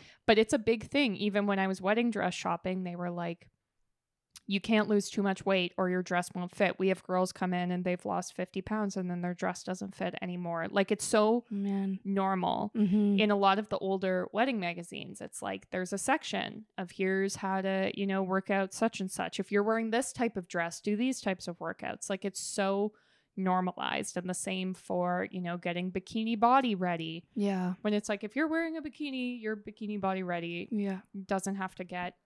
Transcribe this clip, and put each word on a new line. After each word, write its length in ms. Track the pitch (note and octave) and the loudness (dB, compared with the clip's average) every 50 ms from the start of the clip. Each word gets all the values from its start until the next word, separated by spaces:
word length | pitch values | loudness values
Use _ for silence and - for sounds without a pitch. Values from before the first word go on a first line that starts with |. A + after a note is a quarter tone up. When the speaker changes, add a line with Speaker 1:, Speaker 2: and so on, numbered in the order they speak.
| - - - _ - | -6 -12 -18 _ 4
Speaker 1:
but 140 | - G#3+ G#3+ | 6 6 6
it's 140 | A3 - D#4 | 6 4 4
a 40 | A#3+ | 2
big 260 | G#3 A3+ A#3 A3 - - | 4 2 2 0 0 -2
thing. 260 | - C#4+ C#4+ A#3 F#3 | 2 2 2 2 2
Even 280 | - G#3 G#3 F#3+ G#3 G3+ | 2 0 2 2 2 2
when 140 | G3+ G3+ F#3+ | 2 2 2
I 80 | F#3+ | 2
was 120 | F#3+ F#3+ F#3+ | 0 0 0
wedding 300 | F#3 F#3+ G#3+ A#3 A#3+ A#3+ | 2 2 2 4 2 2
dress 240 | G#3+ G3+ - F3+ F3 | 2 2 0 0 -2
shopping, 500 | - - F#3 F3 - - F#3 F#3 F#3+ F#3 | -2 -2 -2 -2 -2 -2 -4 -2 -2 -4
they 120 | F3 F3 | -6 -6
were 160 | F3 F3 F3+ | -4 -4 -4
like, 360 | F3 E3+ F3 E3+ E3+ _ - - _ _ _ _ _ _ _ _ _ _ _ _ _ _ _ _ - - - - | -4 -4 -4 -4 -6 _ -12 -20 _ _ _ _ _ _ _ _ _ _ _ _ _ _ _ _ -20 -16 -6 -2
"You 120 | G3 G3 | -2 -2
can't 260 | - - A3+ G#3+ G#3 | 2 4 4 4 4
lose 220 | - G#3+ G3+ G3 - | 4 4 2 2 0
too 120 | - G#3 | -2 0
much 240 | G3 G3+ F#3+ - - | 0 0 0 0 0
weight 280 | G3 G3 F#3 F3+ F3 - | 2 2 2 2 0 0
or 120 | - F#3 F3+ | 0 0 2
your 120 | F3+ F#3 | 2 0
dress 280 | F3+ - F3+ F3 F3 - - | 0 0 0 0 0 -2 -6
won't 220 | F3+ F3+ F3+ - | -6 -6 -6 0
fit." 240 | - G3+ F3 - - | 2 2 2 2 2
We 80 | F#3+ | 2
have 160 | F#3+ F#3 - - | 2 2 2 0
girls 280 | - F#3 F3+ F#3 F3+ - | 0 2 2 2 2 0
come 200 | - F#3+ F3+ F3+ | -2 -2 0 0
in 160 | F3+ F3+ F3+ | 0 0 0
and 140 | F3+ F3+ F3+ | -2 0 0
they've 200 | F#3 F3+ F3 - | -2 -2 -2 -2
lost 280 | G#3 F#3 F3+ E3+ - - | -2 -2 -2 -4 -4 -6
fifty 260 | - F#3 - - - | -6 -6 -6 -6 -8
pounds 340 | - - G#3+ A3 G#3 G3+ F#3+ | -4 -4 -2 -2 -2 -2 -2
and 140 | F#3+ F#3 F3+ | -2 -4 -2
then 100 | F3 F3 | -4 -2
their 120 | F3 F3 F3+ | -2 -4 -4
dress 280 | - F#3 F#3 F3 - - | -2 -4 -4 -4 -4 -6
doesn't 300 | F#3+ F#3 - G3+ F#3+ - | -8 -6 -6 -8 -10 -6
fit 220 | - F#3+ F3+ - - | -6 -6 -6 -4 -6
anymore. 460 | - F3+ F3+ F3+ F3+ E3+ E3+ E3 E3 - | -8 -6 -6 -6 -4 -4 -4 -4 -4 0
Like, 180 | - G3+ G3 - | 2 2 4 4
it's 120 | G#3+ G3+ - | 2 -2 0
so 380 | - - G#3+ G#3 G#3+ A#3 A#3+ - - | 4 4 6 6 6 4 2 0 -2
Speaker 2:
Man. 480 | G#3+ G3+ G3 G3+ G3 G3 G3 G3 F#3+ F#3+ - | -4 -2 -2 0 0 0 0 -2 -2 -4 -2
Speaker 1:
normal. 680 | F#3+ G3 G3 F#3+ F#3+ F#3+ F#3 F3 - - - - G#3 - | -2 0 2 2 2 2 2 2 2 2 0 0 -2 2
Speaker 2:
Mm-hmm. 440 | A3+ G#3 F3+ G3 G#3+ G#3 G3+ G3+ G3 | 2 4 6 6 6 6 6 6 6
Speaker 1:
In 100 | A3 G#3 | 6 4
a 60 | G3+ | 4
lot 240 | G3 G3 G3 G3 G#3 | 6 6 6 4 4
of 80 | G#3 - | 0 -4
the 80 | - - | -4 -2
older 480 | - F#3+ G3 F#3+ G3 F#3 F#3 F3+ F3+ - | 0 -2 -2 0 0 0 0 0 -2 -2
wedding 280 | - G#3 B3 C4+ A#3+ G#3 | 0 0 2 2 2 -2
magazines, 600 | F3+ E3+ E3+ F3 E3+ - - - - - - - | -2 -4 -4 -6 -10 -10 -10 -10 -10 -10 -12 -12
it's 200 | - - - - | -12 -12 -12 -8
like, 280 | G3 G3+ F#3+ G3 - - | -6 -6 -6 -6 -8 -6
there's 220 | - F#3 F#3 F3+ G3+ | -4 -4 -2 -2 -4
a 40 | |
section 680 | G3 - - C#4 D#4 - - - - - - - G#3+ G#3+ _ - | -4 0 0 0 0 0 -4 -4 -4 -4 -4 -8 -12 -16 _ -10
of 140 | - F#3 F3 | -8 -8 -8
here's 440 | - - F#3+ F#3+ F#3+ F#3+ G3 G3 - | -2 0 0 2 2 2 0 0 -2
how 220 | - - F#3+ F#3+ F#3+ | -4 -4 -2 -2 0
to, 300 | F#3+ F#3+ F#3+ F#3+ F#3+ - - | 0 0 0 0 0 0 0
you 140 | - G3 | -2 -2
know, 160 | G3 F#3+ F#3+ F#3+ | 0 0 0 0
work 260 | F3+ F#3 F#3+ - - | 2 0 0 2 2
out 240 | G3 G3 G3 F#3+ - | 0 0 0 -2 0
such 280 | - A3+ A#3 - - | 0 0 0 0 -2
and 100 | F#3+ F#3 | -6 -6
such. 280 | - - F3+ - - - | -4 -4 -4 -4 -4 -6
If 120 | F#3 - | -4 0
you're 120 | G3+ G3+ G3+ | 2 2 2
wearing 280 | A3 A3 A3+ A3+ A3 | 2 2 0 0 0
this 220 | A3 A#3+ C4 - - | 0 0 0 -2 -2
type 240 | - A#3+ A3+ - | -2 -2 -2 -2
of 100 | G3 F3 | -4 -8
dress, 320 | - - F3 E3 E3+ - - | -4 -2 -2 -2 -2 -4 -4
do 140 | - G#3 G#3 | -2 0 0
these 240 | G#3 B3 C4 B3+ - | 2 2 0 0 0
types 260 | - G#3 F#3+ - - F3+ | -2 -4 -4 -2 -6 -10
of 100 | E3+ - | -10 -8
workouts. 500 | E3 E3 F#3+ - - - - - - - | -8 -8 -8 -6 -8 -8 -8 -8 -4 -4
Like, 140 | G3 F#3+ - | -4 -2 -4
it's 140 | G3 - - | -6 -6 -6
so 520 | - - - - G3 G3 G3 G3+ G#3 G#3+ - _ _ _ _ _ _ _ - G3 | -8 -6 -2 0 0 2 2 2 0 -2 -4 _ _ _ _ _ _ _ -6 -2
normalized. 800 | F#3+ F#3 F#3 F#3 F3+ F#3 - - - - - - G3+ - - | 0 2 2 2 2 0 -2 -2 -2 -2 0 -2 -2 -4 -4
And 100 | F3+ F3 | -6 -4
the 60 | F#3 F3+ | -4 -4
same 400 | - - G3 F#3+ F#3 F#3 F#3+ F#3 | -4 -4 -4 -4 -4 -4 -4 -6
for, 540 | - - - F#3 F3+ F3+ F3+ F3+ F3+ F#3+ G3+ | -8 -6 -4 -2 0 0 0 0 -2 -2 -4
you 100 | - F#3 | -4 -6
know, 160 | F3+ E3+ F3 | -6 -4 -6
getting 340 | F3 - F3+ E3+ F3 F3+ F#3 | -4 -4 -4 -2 -2 -4 -2
bikini 480 | F3+ F#3+ - - - A3 A3 A3+ A#3 G#3 | -4 -6 -8 -4 -4 -4 -2 0 0 4
body 340 | A#3 A#3+ B3+ C#4 B3+ A#3+ G3+ | 6 6 6 6 6 4 0
ready. 500 | F3+ F#3 F3+ E3+ E3 D#3+ D#3+ D#3+ E3+ - _ - | 0 0 0 0 -2 -4 -6 -8 -10 -12 _ -4
Speaker 2:
Yeah. 400 | G#3+ G3+ G3+ G3 F#3 F3+ F3+ F#3 - | 0 0 0 2 0 0 -2 -2 -2
Speaker 1:
When 120 | - G#3+ G#3 | -2 0 0
it's 160 | G#3 - - | 0 0 -2
like, 140 | G#3 G3+ G#3+ | -4 -4 -4
if 120 | G3+ - | -6 -2
you're 120 | C4+ D#4+ | 0 0
wearing 300 | D4+ D#4+ E4 E4 E4 D#4+ | 0 0 0 -2 -2 -4
a 40 | D#4+ | -6
bikini, 580 | C#4 D4+ - - D4+ C#4 C4 B3+ B3 B3 B3 A#3+ | -8 -10 -10 -8 -8 -6 -4 -4 -4 -4 -4 -4
you're 160 | A3 G#3+ A3 | -4 -6 -6
bikini 460 | G#3+ G#3 A3 G#3 - A3 G3+ G#3+ G3+ | -6 -8 -14 -12 -8 -6 -6 -4 -2
body 220 | F#3+ F#3+ F#3+ F#3+ F#3 | 0 0 0 0 -2
ready. 440 | F3 F3 E3+ E3+ E3+ E3+ E3+ - - | -2 -2 -2 -2 -4 -6 -6 -6 -4
Speaker 2:
Yeah. 300 | - G#3 G3+ G3 F#3+ F#3+ - _ - G3 F#3+ | -2 -2 0 -2 -2 -6 -8 _ -14 -12 -4
Speaker 1:
Doesn't 260 | - G3+ F#3+ - G3 G3 | -2 -2 -2 -2 -2 -4
have 220 | G3 F#3+ F#3 - | -4 -6 -8 -8
to 80 | - F#3 | -10 -10
get 320 | E3+ F3+ F3+ F3+ F#3 - _ _ | -8 -6 -6 -6 -6 -8 _ _